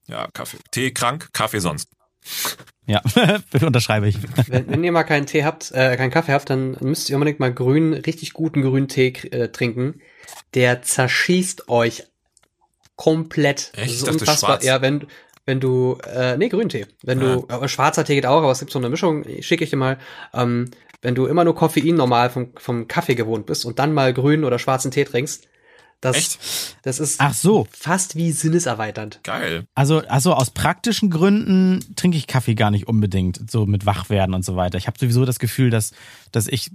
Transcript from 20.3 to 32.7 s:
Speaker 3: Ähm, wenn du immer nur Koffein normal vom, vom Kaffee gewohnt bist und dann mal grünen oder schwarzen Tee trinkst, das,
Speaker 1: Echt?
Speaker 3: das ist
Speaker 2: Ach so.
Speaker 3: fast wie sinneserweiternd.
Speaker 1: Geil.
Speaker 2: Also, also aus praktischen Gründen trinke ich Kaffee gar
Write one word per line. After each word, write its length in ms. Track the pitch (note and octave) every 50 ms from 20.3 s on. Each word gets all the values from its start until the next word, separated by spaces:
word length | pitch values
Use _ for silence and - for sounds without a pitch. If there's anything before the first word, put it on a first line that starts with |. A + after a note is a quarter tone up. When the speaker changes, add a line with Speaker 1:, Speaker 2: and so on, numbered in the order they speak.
| -
Speaker 3:
Ähm, 380 | A#2+ B2 A#2+ A#2+ A#2+ B2 B2+ - - _ _ - _
wenn 140 | - A#2+ B2
du 100 | B2+ C3
immer 180 | B2+ D3 E3+ E3+
nur 120 | E3+ D#3+
Koffein 400 | - E3 D3 - D#3+ C#3+ D#3+ E3+
normal 340 | E3 C3+ B2 B2 A#2 A#2+ B2
vom, 200 | - C3 B2 B2 - -
vom 300 | - - B2 A#2 A2+ -
Kaffee 280 | - E3+ E3 - C3
gewohnt 300 | A#2 A2+ G#2+ A2+ G#2+ G#2 -
bist 180 | - - -
und 140 | A#2 - -
dann 140 | C3+ D3+ D#3
mal 200 | D3 C3+ C3 B2+
grünen 300 | C3 C3 C#3+ D3+ D#3 D#3
oder 160 | B2+ B2 A#2+
schwarzen 320 | - - C3 B2+ - C#3
Tee 140 | B2+ D3 C#3
trinkst, 420 | - - A#2+ C3 D#3 - - - _ _ _ _ _ _ _ _ _ _ _
das, 160 | - C3 B2+ -
Speaker 1:
Echt? 220 | - - - - - - - - - - - _
Speaker 3:
das 180 | _ C3 B2+ -
ist 220 | - - - -
Speaker 2:
Ach 100 | C3+ C#3+ B2
so. 320 | - - F3 A3 G3 A2+ -
Speaker 3:
fast 440 | - - - D3+ E3+ F#3 F#3 - -
wie 160 | D#3 E3+ E3+
sinneserweiternd. 880 | D3+ C3 - D#3+ D#3+ F3 E3+ C3 A#2 G#2+ A2 G#2+ G#2 A2 G#2+ G#2+ - -
Speaker 1:
Geil. 440 | _ - G#2+ C3+ D3 E3+ E3 E3 - - _
Speaker 2:
Also, 240 | C3+ C#3 C#3 D#3+ D#3 - -
also 260 | - C3+ C3 F3+ D#3+
aus 160 | B2+ C3 -
praktischen 640 | - - - D3+ F3+ - - A#3+ G#3 - - G3+
Gründen 760 | E3+ D#3 E3+ G3 G3+ G#3+ - - F#3+ F#3 F#3 F#3 F#3 F#3 - - -
trinke 220 | - - F3+ E3+ D#3
ich 80 | B2+
Kaffee 300 | - - C3 - - A2+
gar 160 | G#2 A2+ G#2